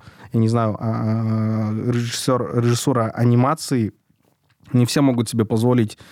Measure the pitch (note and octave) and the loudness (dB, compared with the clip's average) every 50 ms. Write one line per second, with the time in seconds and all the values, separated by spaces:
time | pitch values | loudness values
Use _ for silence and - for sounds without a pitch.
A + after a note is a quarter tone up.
0 | - - - - - - - A2+ A2+ A2 A#2 A#2 A2+ A2 G2+ - - A2+ A2 A2+ | -20 -20 -20 -20 -12 -4 -2 0 0 2 0 0 0 -2 -4 -4 -4 -4 -4 -4
1 | A2+ A2 A2 A2+ A2+ A2 A2 A2 A2 A2 A2 A2 A2 G#2+ G#2+ A2 G#2+ B2 A#2+ A#2+ | -2 -2 -2 -2 -2 -2 -2 0 0 -2 -2 -2 -2 -2 -4 -4 -2 -2 -2 -2
2 | A#2+ A#2 - - - C3+ B2+ A#2+ A2+ D2 D2+ B2 A#2 A#2+ A#2+ A#2 - - C3 A#2+ | -2 -4 -6 -4 -2 0 0 0 -2 -2 -2 0 0 2 0 0 0 0 0 0
3 | A2+ A2 - A2 A#2+ A#2+ A#2+ A#2+ B2 C#3 D#3+ - - - C#3+ B2 A2 G2 - _ | -2 -2 -2 0 2 4 4 4 4 2 0 -2 -4 -2 -2 0 0 -2 -4 _
4 | _ _ _ _ _ _ _ _ _ _ _ _ _ - - B2 B2 A#2 - D3+ | _ _ _ _ _ _ _ _ _ _ _ _ _ -2 2 2 2 2 2 2
5 | C#3+ C3+ B2 A#2+ A2+ - - A2+ A2 G#2 A#2+ A2 A2+ B2 B2 B2 A2 G#2 - - | 2 4 2 2 -2 -2 -2 -2 0 0 0 2 2 4 4 2 2 0 -4 -10
6 | - - | -20 -20